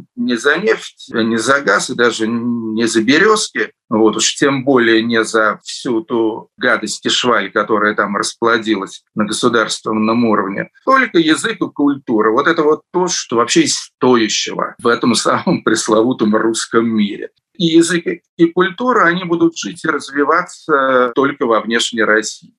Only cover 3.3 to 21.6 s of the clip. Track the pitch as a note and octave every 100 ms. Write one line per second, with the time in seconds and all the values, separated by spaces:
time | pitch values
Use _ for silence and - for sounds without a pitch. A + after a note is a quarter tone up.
3.3 | G#3+ - B2 G#2 _ _ A2+ A2 G#2 -
4.3 | - D3 C#3 B2 C3 A#2 A2+ A2+ A#2 G#2+
5.3 | A2+ G#2+ F#2+ - - C#3 A2+ A2 A#2+ A2
6.3 | G#2+ - _ B2+ A2 G#2+ - B2 - B2
7.3 | A2+ G2 G#2+ G#2 G#2+ G#2 G#2 G#2 G2+ G#2+
8.3 | - A2+ A2+ G#2+ G#2 F#2+ - _ - G#2
9.3 | G#2+ B2 A#2 G#2+ - A#2+ G#2+ G#2+ A2+ A#2
10.3 | G2+ F#2+ G2+ G#2+ _ - - B3+ F3+ D#3+
11.3 | D3+ A3 A3 C#3+ - C#3+ C#3 - A2+ G#2+
12.3 | A2+ D#3 E3+ D3+ D3+ _ F3+ F3+ - -
13.3 | A#2 A#2 F3 C#3+ - - _ B2+ B2 A2
14.3 | - - F#2 - - A#2+ A#2 C3+ A2 -
15.3 | B2+ - - - - - A2 A2+ B2 G#2+
16.3 | G#2+ A2+ A2+ - A#2+ A#2 A2 G2+ - -
17.3 | _ _ _ E3 E3 E3+ F3 F3+ F3+ _
18.3 | - E3+ F3 F#3+ F3+ B3 A3+ E3+ F3 F3+
19.3 | E3+ E3 E3 G3+ E3+ D#3+ C#3+ C3+ C#3 C#3+
20.3 | E3 F3+ - - C#3+ C3 C3 B2 A#2 C#3
21.3 | C#3+ B2 A2